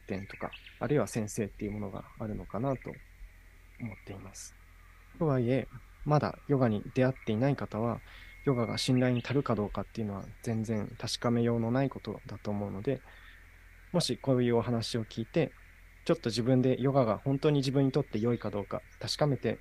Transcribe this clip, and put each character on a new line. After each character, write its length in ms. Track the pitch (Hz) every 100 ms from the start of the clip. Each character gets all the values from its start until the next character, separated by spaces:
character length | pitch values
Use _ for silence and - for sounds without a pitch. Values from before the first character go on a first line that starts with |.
| -
典 200 | 98 101
と 100 | -
か、 140 | - - - -
あ 60 | 120
る 100 | 147
い 20 |
は 80 | 107
先 220 | 120 104
生 160 | -
っ 40 | 101
て 160 | -
い 40 | 107
う 40 |
も 80 | 104
の 100 | 101
が 140 | - - -
あ 80 | 113
る 80 |
の 100 | 101
か 160 | 92 98
な 160 | 135 131
と 140 | - - - - - - - - - -
思 120 | 113
っ 40 | 101
て 80 | -
い 60 | 95
ま 160 | 95
す。 200 | - - - - - - - - -
と 80 | 165
は 120 | 131
い 100 | 120
え、 180 | 131 - - - -
ま 140 | 143 151
だ 200 | 104 - -
ヨ 100 | 139
ガ 100 | 123
に 140 | 104 -
出 100 | -
会 80 | 127
っ 20 | 131 -
て 60 |
い 40 | 110
な 140 | 135
い 60 | 131
方 220 | 104 107
は、 220 | 117 107 - - - -
ヨ 100 | -
ガ 120 | 123 107
が 120 | 107
信 220 | - 127
頼 140 | 127
に 80 | 123
足 100 | -
る 80 | 131
か 120 | 143
ど 100 | 107
う 60 | 101
か 120 | -
っ 40 | 95
て 140 | -
い 40 |
う 20 | 107
の 80 |
は 100 | 98 - -
全 220 | - 113
然 300 | 110 107 101 -
確 200 | 113 -
か 120 | 123
め 120 | 117
よ 140 | 117 117
う 40 |
の 100 | 113
な 120 | 127
い 60 | 135
こ 120 | 101
と 200 | - 98 -
だ 120 | 101
と 120 | -
思 180 | 101 101
う 20 |
の 120 | 98
で、 180 | 113 131 - - - - - - - - -
も 80 | 175
し 180 | - 120
こ 180 | - 127
う 60 |
い 80 | 123
う 60 | 117
お 60 |
話 360 | 117 117 110 120
を 60 |
聞 180 | 110 -
い 40 | 113
て、 260 | 170 156 - - - - -
ち 60 | -
ょ 40 |
っ 20 | 165
と 100 | 120
自 140 | 110
分 180 | 117 127
で 200 | 127 123
ヨ 120 | 131
ガ 120 | 139
が 140 | 117 98
本 200 | 139 139
当 120 | 156
に 100 | 147
自 120 | 135
分 140 | 135 135
に 60 |
と 80 | 151
っ 40 |
て 140 | 135 107
良 160 | 117
い 40 | 120
か 120 | 107
ど 100 | 101
う 40 | 98
か 160 | - - -
確 160 | 110 -
か 100 | 151
め 120 | 131
て 200 | 117 110